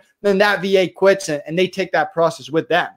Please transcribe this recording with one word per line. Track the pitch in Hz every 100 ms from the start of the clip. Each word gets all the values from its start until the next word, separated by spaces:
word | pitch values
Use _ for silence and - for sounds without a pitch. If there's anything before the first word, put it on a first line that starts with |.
| _ _
Then | 202 190
that | 208 196
V | 190 190
A | 180
quits | - 190 196 180
and, | 143 147
and | 165
they | 185
take | 185 180
that | 170 151
process | 170 165 - 127
with | 160 151
them. | 170 143